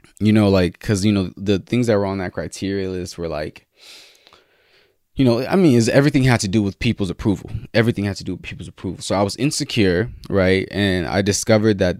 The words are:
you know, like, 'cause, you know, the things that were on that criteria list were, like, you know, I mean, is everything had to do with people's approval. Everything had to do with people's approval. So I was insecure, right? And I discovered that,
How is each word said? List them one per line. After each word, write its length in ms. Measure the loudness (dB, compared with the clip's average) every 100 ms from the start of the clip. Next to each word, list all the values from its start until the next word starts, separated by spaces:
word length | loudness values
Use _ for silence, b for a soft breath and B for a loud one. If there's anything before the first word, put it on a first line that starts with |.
| _ -2
you 140 | 2
know, 160 | 4 4
like, 300 | 4 2 -2
'cause, 260 | -4 0 0
you 60 |
know, 200 | 0 -2 -6
the 220 | -2 -2
things 260 | 0 -2 2
that 120 | 0
were 80 | 0
on 100 | -4
that 160 | -6
criteria 560 | -8 -10 -6 -6 -4 -4
list 300 | -6 -8 -8
were, 80 | -6
like, 400 | -6 -8 -12 _ B B B B B B B B B B B B B _
you 100 | 0
know, 220 | 2 2 0
I 100 | 2
mean, 200 | 4 4
is 120 | 4
everything 360 | 4 4 2
had 160 | 2 2
to 80 | 2
do 160 | 0
with 160 | 0 -2
people's 320 | -2 -2 -4
approval. 400 | -4 -2 -2 -4 -12 -4 0
Everything 300 | 0 0 -2
had 120 | -6
to 60 |
do 100 | -8
with 80 | -10
people's 260 | -12 -14 -16
approval. 340 | -10 -10 -8
So 120 | -4 0
I 60 |
was 140 | 0 0
insecure, 760 | -2 -2 -4 2 2 2 -2 -8 -4
right? 380 | 0 2 2 0
And 360 | -2 0 0 -2
I 140 | 0
discovered 560 | 0 0 2 2 4 2
that, 200 | 0 -2